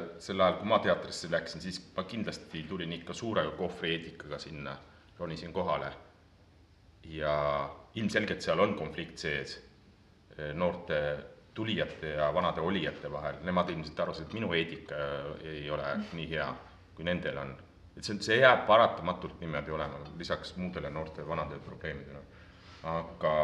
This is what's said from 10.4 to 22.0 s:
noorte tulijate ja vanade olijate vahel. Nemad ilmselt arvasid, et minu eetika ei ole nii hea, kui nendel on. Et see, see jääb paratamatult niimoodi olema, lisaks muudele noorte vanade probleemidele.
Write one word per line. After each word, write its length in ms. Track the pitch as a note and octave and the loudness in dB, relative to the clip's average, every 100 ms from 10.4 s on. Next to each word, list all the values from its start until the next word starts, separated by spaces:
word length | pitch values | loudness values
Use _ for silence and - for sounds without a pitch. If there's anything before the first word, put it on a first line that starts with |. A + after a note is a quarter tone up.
| D2+ | -6
noorte 460 | D2 F2+ F2 - D#2 D2 D2 - - - - | 0 0 0 0 0 2 -2 -8 -18 -16 -6
tulijate 540 | A2 F#2 D2 - D#2+ | -2 0 -2 -4 -6
ja 240 | D2+ D2 | 2 2
vanade 280 | D#2+ F2 D#2+ | 4 2 2
olijate 500 | E2 G2 D2 - D2 | 0 2 0 -4 -6
vahel. 240 | C#2+ D2 C#2 | -6 -6 -4
Nemad 260 | E2+ F2+ F2 | 0 2 2
ilmselt 300 | E2 D#2 - | 0 -6 -2
arvasid, 280 | E2+ D#2+ D#2 | -2 -2 -8
et 60 | |
minu 200 | G#2+ G#2 | -4 0
eetika 420 | E2+ D#2+ D#2 - C#2+ C#2+ C#2+ C#2+ D2+ | 2 2 -4 -8 -4 -4 -4 -6 -8
ei 260 | D#2 D2+ D2 | -8 -8 -4
ole 140 | D2 C#2 C#2+ C#2+ | -2 -2 -2 -4
nii 160 | E2 D#2+ | -6 -4
hea, 200 | D#2 C2+ B1+ - - - - | -2 -2 -6 -12 -20 -20 -6
kui 120 | E2 | -2
nendel 300 | F2 - C#2 | 0 -2 -4
on. 140 | C#2 C2+ - - - - | -6 -10 -16 -20 -20 -12
Et 80 | |
see, 140 | - G#2 | -6 -4
see 220 | A2 A2 | 4 10
jääb 240 | C3 A#2 - | 10 10 10
paratamatult 720 | G#2+ A2 - E2 F2+ D#2 - | 10 10 6 0 -2 -4 -8
niimoodi 320 | E2 D2 D2 | -4 -4 -2
olema, 300 | D#2 D2 C#2+ D2 D#2+ | -4 -4 -6 -10 -10
lisaks 360 | F2 D#2+ - F#2 | -4 -4 -4 -6
muudele 300 | F2+ - C#2+ | -4 -4 -6
noorte 320 | D2+ D#2+ D#2+ D2 | -6 -6 -8 -4
vanade 320 | E2 D2 C#2+ | -4 -4 -6
probleemidele. 580 | - - E2 C#2+ | -12 -8 -8 -8